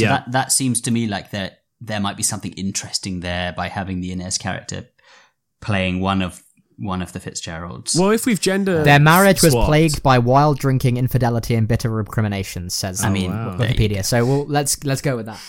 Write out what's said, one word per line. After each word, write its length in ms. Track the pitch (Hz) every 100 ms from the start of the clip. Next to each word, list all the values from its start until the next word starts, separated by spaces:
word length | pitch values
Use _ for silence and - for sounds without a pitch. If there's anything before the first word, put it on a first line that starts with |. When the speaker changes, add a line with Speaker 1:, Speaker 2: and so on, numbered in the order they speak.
| 107
Speaker 1:
Yeah. 20 |
Speaker 2:
that, 220 | 135 -
that 200 | 127 131
seems 260 | - 135 113
to 100 | 131
me 140 | 117 113
like 260 | 98 -
that 320 | 104 95 _ _ _
there 180 | 110 107
might 160 | 101 101
be 80 |
something 300 | - 104 95
interesting 680 | 90 95 - 110 - 101 90
there 320 | 87 90 90
by 160 | 85 87
having 320 | 104 95 90
the 140 | 90
Inez 240 | 90 90 -
character 480 | 95 92 - - - _ _ - _ _ _ _
playing 400 | - 98 92 92
one 220 | 95 98
of, 200 | 90 - _ _ _ -
one 240 | 104 92
of 120 | 90
the 60 | 90
Fitzgeralds. 760 | - - - 82 87 - - 165
Speaker 1:
Well, 140 | 196
if 160 | 226 -
we've 140 | 196
gender 420 | 190 196 196 170
Speaker 3:
Their 160 | 147 143
marriage 440 | 151 170 196 147
was 80 | 165
Speaker 1:
swapped 160 | 123 113
Speaker 3:
plagued 340 | 151 160 147
by 160 | 139 127
wild 400 | 120 135 151 139
drinking, 400 | 135 131 131 120
infidelity, 560 | 127 120 123 117 -
and 140 | 117 110
bitter 220 | 117 117
recriminations, 840 | 110 104 - 107 98 92 - 90
says 300 | - 98 92
Speaker 2:
I 60 | 104
Speaker 1:
Oh, 20 |
Speaker 2:
mean, 180 | 101 92
Speaker 1:
wow. 240 | 104 113 90
Speaker 2:
there 140 | 120
you 60 | -
Speaker 3:
Wikipedia. 200 | 107 101
Speaker 2:
go. 40 |
Speaker 3:
So 240 | 92 120 120
we'll, 200 | 139 147
let's, 360 | 147 139 -
let's 180 | 143 135
go 140 | 147 123
with 120 | 110
that. 120 | 104